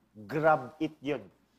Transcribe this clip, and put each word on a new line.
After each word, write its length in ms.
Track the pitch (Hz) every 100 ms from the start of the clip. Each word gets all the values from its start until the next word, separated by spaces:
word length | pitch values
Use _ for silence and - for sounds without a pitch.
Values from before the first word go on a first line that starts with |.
| _ 107
grab 540 | 104 147 156 151 120 -
it 160 | 156 -
yun. 240 | 135 135 95 _ _